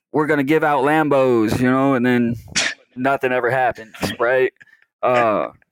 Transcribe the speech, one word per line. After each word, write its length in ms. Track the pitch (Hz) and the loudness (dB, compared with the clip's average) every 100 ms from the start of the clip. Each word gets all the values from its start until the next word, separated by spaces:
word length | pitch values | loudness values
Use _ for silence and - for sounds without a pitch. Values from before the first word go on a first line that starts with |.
| _ | _
we're 140 | 139 151 | -4 0
gonna 180 | 151 | 0
give 180 | 135 156 | 2 2
out 200 | 156 147 | 2 0
Lambos," 720 | 135 156 156 139 131 120 110 107 | 2 2 2 2 2 2 2 0
you 80 | 127 | 0
know, 240 | 131 135 | 2 2
and 100 | 131 123 | 2 2
then 300 | 123 120 117 - - - - _ - | 0 0 -4 -8 -6 -6 -8 _ -4
nothing 360 | 127 139 131 | -2 -2 -2
ever 180 | 127 120 | 0 0
happens, 440 | 131 127 107 110 - 98 - | 0 0 -2 -12 -10 -10 -4
right? 320 | 120 131 127 - - _ _ _ | 0 2 0 -4 -20 _ _ _
Uh, 460 | 120 123 117 101 67 - _ | -2 0 0 0 -4 -10 _